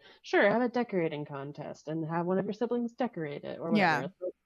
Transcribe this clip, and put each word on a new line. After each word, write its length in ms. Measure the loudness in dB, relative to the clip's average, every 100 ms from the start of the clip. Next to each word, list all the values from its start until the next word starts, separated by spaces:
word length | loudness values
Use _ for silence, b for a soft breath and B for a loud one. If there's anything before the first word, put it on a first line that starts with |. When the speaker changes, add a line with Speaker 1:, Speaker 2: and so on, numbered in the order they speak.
| b b
Speaker 1:
"Sure, 260 | 0 4 6
have 120 | 6
a 60 | 2
decorating 560 | 0 0 0 0 -2 -6
contest 640 | -8 -10 -10 -10 -10 -6
and 200 | -4 -2
have 160 | -2
one 140 | 2 0
of 80 | 0
your 80 |
siblings 380 | -2 -2 -2 -2
decorate 500 | -2 -4 -4 -6 -6
it," 140 | -8 -8
or 160 | 0 4
Speaker 2:
Yeah. 200 | 4 2
Speaker 1:
whatever. 360 | -2 -6 -10 -10